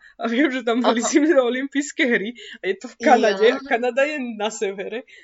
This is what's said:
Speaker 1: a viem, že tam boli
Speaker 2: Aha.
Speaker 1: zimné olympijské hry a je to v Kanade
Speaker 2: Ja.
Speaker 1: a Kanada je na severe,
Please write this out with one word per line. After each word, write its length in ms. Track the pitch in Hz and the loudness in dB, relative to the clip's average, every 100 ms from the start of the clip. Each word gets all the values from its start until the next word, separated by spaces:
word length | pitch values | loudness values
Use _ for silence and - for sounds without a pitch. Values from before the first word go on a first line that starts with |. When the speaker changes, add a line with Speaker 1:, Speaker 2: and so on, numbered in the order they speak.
| _ _ | _ _
Speaker 1:
a 80 | 233 | -2
viem, 240 | 233 302 | 2 0
že 120 | 254 | 0
tam 180 | 240 233 | -2 0
boli 220 | 226 233 | 2 0
Speaker 2:
Aha. 80 | 220 | 2
Speaker 1:
zimné 260 | 294 302 285 | 2 4 2
olympijské 680 | 240 254 277 277 285 - 285 | 2 -2 -4 -4 -6 -2 0
hry 220 | 220 202 240 - - | 0 -2 -10 -18 -10
a 40 | 185 | -6
je 100 | 185 | -6
to 100 | 247 | -8
v 80 | - | -2
Kanade 460 | 240 240 220 196 220 | 4 6 4 4 4
Speaker 2:
Ja. 120 | 262 | 2
Speaker 1:
a 20 | |
Kanada 420 | 269 247 247 240 285 | -2 -2 -2 0 -2
je 120 | 302 | -2
na 300 | 247 208 208 | -8 -4 -6
severe, 560 | 220 196 196 190 220 - - | -4 -6 -6 -8 -8 -12 -20